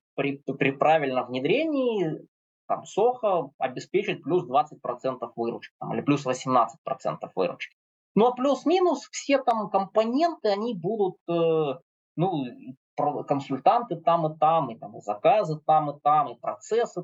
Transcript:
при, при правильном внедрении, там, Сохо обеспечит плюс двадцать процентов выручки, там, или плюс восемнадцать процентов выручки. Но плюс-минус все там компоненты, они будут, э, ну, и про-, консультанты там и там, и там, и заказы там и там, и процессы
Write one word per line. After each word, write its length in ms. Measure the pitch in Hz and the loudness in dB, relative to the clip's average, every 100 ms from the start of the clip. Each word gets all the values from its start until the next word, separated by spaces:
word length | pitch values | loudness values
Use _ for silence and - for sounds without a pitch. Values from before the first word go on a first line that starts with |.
| _ - | _ -4
при, 220 | 139 139 | -4 -4
при 340 | - 127 135 | -6 -2 -2
правильном 560 | 135 147 160 139 127 123 | 2 4 4 2 -4 -4
внедрении, 960 | 127 143 240 320 277 247 214 165 - - _ _ _ - | -4 0 0 0 -2 -2 -2 -2 -6 -14 _ _ _ -6
там, 160 | 104 - | -6 -4
Сохо 680 | - 233 247 208 175 - - | 2 2 2 0 0 -4 -6
обеспечит 640 | 131 127 - 185 202 190 | -6 -6 -2 -2 -2 -6
плюс 220 | 135 180 123 | -2 -2 2
двадцать 360 | 135 151 - | 0 0 -6
процентов 520 | - 120 131 123 117 - | -8 -6 -6 -6 -10 -6
выручки, 400 | 117 110 - - | -6 -6 -12 -14
там, 120 | 107 | -6
или 80 | 110 | -4
плюс 220 | - 143 127 | 0 0 0
восемнадцать 560 | 123 135 127 113 - | -4 2 2 2 -2
процентов 480 | - - - - - - | -10 -6 -6 -6 -8 -2
выручки. 400 | 90 - - _ _ _ _ 196 | -2 -4 -14 _ _ _ _ 4
Но 180 | 240 | 4
плюс-минус 760 | 247 269 269 277 370 359 277 - | 2 0 0 2 4 2 0 -6
все 260 | - - 269 | -10 0 0
там 260 | 254 220 202 | 2 -2 0
компоненты, 760 | 190 190 214 226 262 339 330 214 | -2 0 0 2 2 0 0 -2
они 260 | 202 233 196 | 0 -2 -4
будут, 420 | 170 220 190 - - | -4 -2 -2 -4 -4
э, 460 | 170 165 160 147 131 _ _ _ - | 0 2 2 0 -4 _ _ _ -2
ну, 300 | 185 160 123 | -2 -2 -6
и 300 | - - - _ - | -10 -18 -20 _ -4
про-, 280 | 143 131 | -2 -2
консультанты 720 | - 139 - 131 185 233 240 160 | -2 -4 -2 0 2 2 0 -2
там 320 | 170 170 156 | 2 2 0
и 60 | 156 | 0
там, 320 | 156 165 117 | 2 2 -2
и 60 | - | -8
там, 200 | 104 117 | -14 -14
и 40 | |
заказы 580 | - 104 160 208 160 151 - | -10 0 2 4 0 -4 2
там 260 | 156 147 | 2 2
и 80 | 143 | -2
там, 280 | 147 151 135 | 2 2 2
и 60 | 117 | -4
процессы 640 | - 113 - 220 226 180 | -8 -8 -2 -2 -2 -6